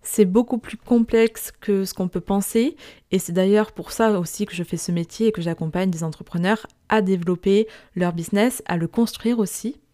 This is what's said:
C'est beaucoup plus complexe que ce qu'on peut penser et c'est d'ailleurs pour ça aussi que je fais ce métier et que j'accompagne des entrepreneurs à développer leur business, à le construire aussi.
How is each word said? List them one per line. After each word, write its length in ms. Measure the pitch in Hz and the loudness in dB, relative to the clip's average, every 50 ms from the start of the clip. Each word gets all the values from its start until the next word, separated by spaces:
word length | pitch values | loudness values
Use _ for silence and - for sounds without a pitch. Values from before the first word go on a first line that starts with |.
C'est 220 | _ - - - 208 | _ -2 4 4 4
beaucoup 340 | 180 185 233 247 - 262 226 | 6 6 2 2 2 -2 -6
plus 200 | - - - - | -4 -10 -16 -16
complexe 720 | _ - 247 233 226 - 226 226 226 220 220 - - - - _ | _ 2 2 4 4 4 4 4 4 2 0 -6 -14 -14 -16 _
que 240 | - - 202 196 190 | -2 0 0 0 0
ce 100 | 185 - | -4 -4
qu'on 140 | - 185 180 | -4 -4 -4
peut 120 | - 180 | -4 -6
penser 560 | - - 196 196 196 - - 226 233 302 - - - - - _ _ _ | -4 0 -2 -2 -2 0 0 2 2 2 -2 -6 -20 -20 -20 _ _ _
et 80 | - 190 | -2 -2
c'est 140 | - - | -2 0
d'ailleurs 400 | 170 185 185 190 202 214 214 214 | 0 2 4 4 4 4 2 0
pour 200 | - - 165 - | -6 -14 -12 -10
ça 260 | - - 226 220 208 180 | -2 0 2 2 2 0
aussi 280 | 175 - - - 208 | -2 -4 -6 -8 -8
que 80 | - - | -6 -6
je 100 | 175 175 | -8 -6
fais 140 | - - 165 | -6 -6 -6
ce 140 | - - | -4 -4
métier 340 | 175 170 170 - - - 220 | -4 -4 -4 -6 -4 0 0
et 60 | 220 | 0
que 100 | - 175 | 0 0
j'accompagne 480 | 170 170 165 - 165 160 - 180 190 190 | -4 -6 -4 -4 -6 -4 -2 -2 -2 -2
des 140 | 170 160 165 | -2 -2 -6
entrepreneurs 600 | 160 156 - - - - 170 175 185 226 - - - _ _ _ _ | -6 -8 -10 -14 -8 -4 -2 0 0 0 0 -4 -16 _ _ _ _
à 140 | 214 220 | 0 2
développer 640 | 202 185 190 180 170 180 180 170 - 196 196 208 220 214 - - - _ _ | 2 2 0 0 0 -2 -2 0 2 2 4 4 2 0 -6 -20 -20 _ _
leur 180 | 180 175 175 170 | -2 -2 -2 -2
business, 480 | 170 165 - - 202 214 254 - - - | -4 -6 -2 2 2 2 2 0 -4 -6
à 100 | - 180 | -4 -2
le 120 | 170 165 170 | -2 -2 -2
construire 520 | - 233 233 220 - - - 226 247 233 | 0 0 0 0 -2 -4 -2 -2 0 0
aussi. 360 | 208 175 - - - 226 294 - _ _ | 0 -2 -4 -8 -8 -10 -10 -10 _ _